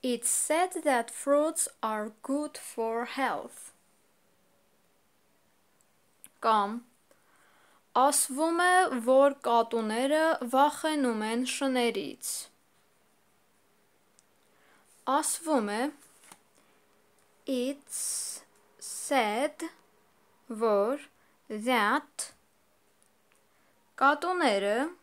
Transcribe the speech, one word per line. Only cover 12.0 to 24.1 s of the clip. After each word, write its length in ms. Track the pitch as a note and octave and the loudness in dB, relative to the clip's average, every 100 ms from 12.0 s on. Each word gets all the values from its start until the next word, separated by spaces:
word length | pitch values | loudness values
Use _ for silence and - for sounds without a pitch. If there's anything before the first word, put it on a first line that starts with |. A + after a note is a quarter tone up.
| D3+ - - - - _ _ _ _ _ _ _ _ _ _ _ _ _ _ _ _ _ _ _ _ _ _ _ _ _ - | -8 -10 -10 -10 -12 _ _ _ _ _ _ _ _ _ _ _ _ _ _ _ _ _ _ _ _ _ _ _ _ _ -2
Ասվում 640 | C#4 D4+ - E4 C#4+ G#3 | 0 0 -4 0 0 0
է, 60 | G#3 C#4 - - _ - - _ _ _ _ _ _ _ _ _ _ - | -4 -4 -6 -20 _ -20 -20 _ _ _ _ _ _ _ _ _ _ -6
it's 520 | C4 B3+ C#4+ - - - - - - - _ _ _ | -4 -4 -6 -10 -8 -6 -6 -8 -12 -18 _ _ _
said, 880 | - - - C#4 G#3+ G#3+ D4+ - D#4+ - _ _ _ _ _ _ _ G#3+ | -14 -12 -2 0 0 -2 -4 -6 -14 -14 _ _ _ _ _ _ _ -4
որ 460 | A3+ G3+ G#3 C4+ - _ _ _ _ | 0 2 0 -4 -10 _ _ _ _
that 800 | G#3+ A3+ B3 G#3 C#4 - - - _ _ _ _ _ _ _ _ _ _ _ _ _ _ _ _ - | -6 0 2 2 0 -4 -14 -14 _ _ _ _ _ _ _ _ _ _ _ _ _ _ _ _ 2
կատուները 800 | C4+ | 2